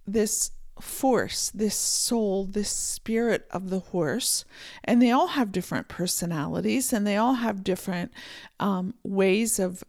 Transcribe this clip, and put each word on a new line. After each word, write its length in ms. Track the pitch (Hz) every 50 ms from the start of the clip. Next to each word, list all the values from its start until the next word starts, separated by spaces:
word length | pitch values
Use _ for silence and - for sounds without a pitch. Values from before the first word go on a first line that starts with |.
| -
this 440 | 196 202 220 214 208 - - - - - - - - - -
force, 720 | - - - - - 262 240 175 95 - - - - - -
this 200 | 196 220 202 -
soul, 720 | - - - - - - - 240 226 214 196 190 196 190
this 260 | 190 - 208 208 -
spirit 760 | - - - - - - - - 226 226 240 226 190 - - -
of 200 | - 175 190 180
the 100 | 190 185
horse. 640 | - - - 175 156 139 135 247 - - - - - - - - - - - - -
And 160 | - 240 240
they 100 | 254 233
all 180 | 240 285 349 349
have 240 | 302 285 240 196
different 360 | 190 185 - - - - - -
personalities, 1040 | - - 180 180 - - 180 170 165 151 147 165 160 - 185 214 214 269 254 -
and 140 | 247 208 202
they 100 | 208 202
all 180 | 208 226 254 269
have 300 | 233 233 226 202 196 190
different, 480 | 190 185 - - 190 175 175 175 - - - - - - - - - _ -
um, 320 | - 208 190 185 185 190 - _ -
ways 540 | 196 196 196 190 190 185 214 233 220 - -
of, 240 | 185 180 185 - -